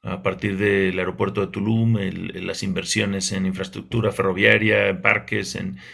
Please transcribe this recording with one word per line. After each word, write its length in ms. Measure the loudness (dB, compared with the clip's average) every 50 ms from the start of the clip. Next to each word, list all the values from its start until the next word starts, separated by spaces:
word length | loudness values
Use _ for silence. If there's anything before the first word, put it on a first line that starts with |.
| -8
a 180 | -8 -8 -4
partir 360 | -2 -4 -4 -2 -2 -4 -2 2
del 400 | 2 2 4 4 2 2 2 0
aeropuerto 420 | -2 -4 -2 -2 -2 -2 0 -2
de 60 | -4
Tulum, 500 | -2 -4 -4 0 0 2 4 4 4 4
el, 480 | 2 0 -2 -4 -6 -8 -8 -8 -8 -8
las 200 | -6 -6 -4 -4
inversiones 640 | -2 -2 -2 -2 -2 0 0 0 0 0 -2 -4 -2
en 160 | -2 0 0
infraestructura 640 | -2 -2 -2 -6 -8 -8 -12 -10 -4 -2 0 0 0
ferroviaria, 800 | 0 0 0 0 2 4 6 6 6 6 6 2 2 4 2 2
en 120 | 0 0
parques, 540 | 0 0 0 0 -2 -4 -4 -4 -4 -4 -6
en, 240 | -6 -6 -6 -8 -10 -14 -20